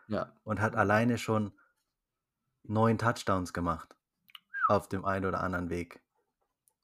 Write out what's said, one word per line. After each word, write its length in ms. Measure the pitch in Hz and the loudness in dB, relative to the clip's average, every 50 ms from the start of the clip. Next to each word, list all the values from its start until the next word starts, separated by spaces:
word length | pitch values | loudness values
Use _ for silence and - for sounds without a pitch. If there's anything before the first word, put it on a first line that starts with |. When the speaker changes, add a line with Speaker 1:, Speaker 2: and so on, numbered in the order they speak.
| _ - | _ -6
Speaker 1:
Ja. 260 | 107 90 - - - _ - | -4 -4 -6 -6 -12 _ -8
Speaker 2:
und 160 | 107 107 92 | -6 -2 0
hat 140 | 107 110 113 | 0 0 2
alleine 440 | 113 101 98 104 110 117 123 117 113 | 2 4 4 4 4 4 2 0 0
schon 340 | - - 110 107 107 104 - _ _ _ _ _ _ _ _ _ _ _ _ _ _ _ _ _ _ _ _ _ - | 0 0 0 0 0 -4 -8 _ _ _ _ _ _ _ _ _ _ _ _ _ _ _ _ _ _ _ _ _ -8
neun 340 | - 104 110 113 113 113 101 | -2 2 4 4 4 4 4
Touchdowns 540 | 113 117 120 - - - 98 92 90 87 | 2 0 0 0 0 0 0 0 0 -4
gemacht 440 | - - 87 87 82 82 - - - _ _ _ _ _ _ _ - - _ _ - - - - | -4 -4 -2 -2 -2 -4 -8 -16 -20 _ _ _ _ _ _ _ -20 -20 _ _ -6 -2 0 2
auf 200 | 104 98 - - | 2 2 0 -2
dem 160 | - 95 - | -8 -6 -2
einen 220 | 98 95 98 95 | -2 -2 -2 -2
oder 160 | 95 87 87 | -2 -2 -2
anderen 260 | 90 92 92 87 90 85 | -2 -2 -2 -4 -4 -4
Weg. 340 | 85 87 87 - - - _ _ _ _ _ _ _ _ _ _ _ _ _ _ _ _ | -4 -6 -6 -8 -14 -20 _ _ _ _ _ _ _ _ _ _ _ _ _ _ _ _